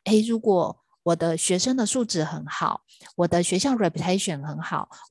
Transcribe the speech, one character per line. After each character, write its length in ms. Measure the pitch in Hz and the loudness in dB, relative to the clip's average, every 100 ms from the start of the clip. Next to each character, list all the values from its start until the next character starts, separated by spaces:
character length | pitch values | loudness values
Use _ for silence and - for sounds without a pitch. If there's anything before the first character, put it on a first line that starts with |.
| - | 2
诶， 180 | 214 | 4
如 160 | 220 226 | 4 0
果 400 | 220 185 - - _ _ | 2 2 2 -4 _ _
我 100 | 175 | 0
的 220 | 170 165 165 | 0 0 0
学 240 | - 180 | 0 0
生 160 | 254 262 | 0 0
的 100 | 208 | 0
素 200 | 262 226 | -2 -2
质 180 | 170 | -2
很 220 | 156 160 151 | -4 -6 -8
好， 360 | - - - _ - - - | -4 -4 -4 _ -20 -10 -2
我 100 | 170 | 2
的 160 | 175 | 2
学 160 | 165 185 | 2 0
校 140 | 277 | 0
reputation 680 | 247 185 160 170 190 196 147 | 2 0 0 -2 -2 -2 -6
很 160 | 147 151 | -8 -8
好， 260 | - 156 - - - | -6 -6 -8 -14 -2